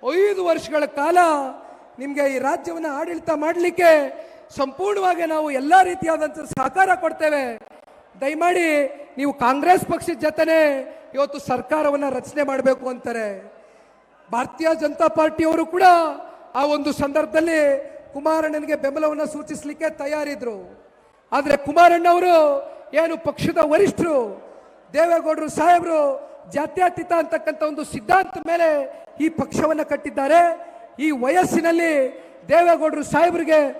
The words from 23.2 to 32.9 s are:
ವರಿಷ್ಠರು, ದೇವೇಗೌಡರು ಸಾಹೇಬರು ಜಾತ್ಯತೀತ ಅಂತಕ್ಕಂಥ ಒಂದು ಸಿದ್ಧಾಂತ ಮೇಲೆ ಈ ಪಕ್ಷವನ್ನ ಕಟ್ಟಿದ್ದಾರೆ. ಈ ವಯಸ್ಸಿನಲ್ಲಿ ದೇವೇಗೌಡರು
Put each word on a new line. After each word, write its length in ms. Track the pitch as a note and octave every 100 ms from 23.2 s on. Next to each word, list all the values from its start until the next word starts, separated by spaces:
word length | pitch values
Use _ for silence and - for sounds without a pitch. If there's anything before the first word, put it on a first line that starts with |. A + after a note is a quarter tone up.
| C#4+ C#4 D4+ E4+
ವರಿಷ್ಠರು, 880 | D#4 D#4 G4+ - E4 C#4+ A3 G3 - - - - _
ದೇವೇಗೌಡರು 560 | C#4+ E4+ E4+ D#4 D#4 D#4
ಸಾಹೇಬರು 840 | - D#4 F4 F4 D#4+ C#4+ C4 - - -
ಜಾತ್ಯತೀತ 600 | F3 - F#4 F4+ F4 E4 E4+
ಅಂತಕ್ಕಂಥ 460 | D#4+ E4 D#4+ D#4
ಒಂದು 200 | D#4 D4+
ಸಿದ್ಧಾಂತ 540 | D4 C#4 G#3+ F4+ F#4 -
ಮೇಲೆ 640 | D#4 E4+ E4 D4+ C4 - - -
ಈ 80 | D#4
ಪಕ್ಷವನ್ನ 520 | D#4+ C#4 - D4+ D#4
ಕಟ್ಟಿದ್ದಾರೆ. 600 | D4 C#4+ D4 C#4 C4+ E4 F4 E4 - - - -
ಈ 120 | D4+
ವಯಸ್ಸಿನಲ್ಲಿ 800 | C#4 B3 F4 F4+ E4 E4 E4+ E4 D4+ B3+ - - - -
ದೇವೇಗೌಡರು 540 | D#4 F4 E4 D#4